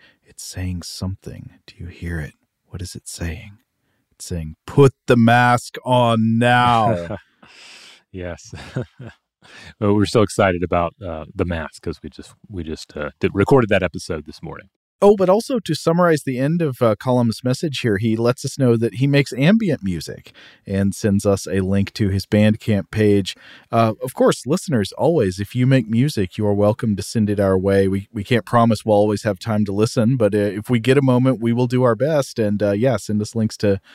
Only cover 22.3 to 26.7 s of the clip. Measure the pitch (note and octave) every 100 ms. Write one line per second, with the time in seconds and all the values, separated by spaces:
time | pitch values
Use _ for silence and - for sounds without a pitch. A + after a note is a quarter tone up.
22.3 | G#2 G#2+ G#2 - G2+ - G#2 G#2+ G2+ F#2
23.3 | - - - _ A#2 A2+ G#2 B2+ - B3+
24.3 | C#3+ A#2+ F3 - B2 F#2+ - C3 E3+ G2
25.3 | F#2 G2 B2 B2+ C3 A2 A2+ C#3+ A2+ F#2+
26.3 | - G#2 G2+ G#2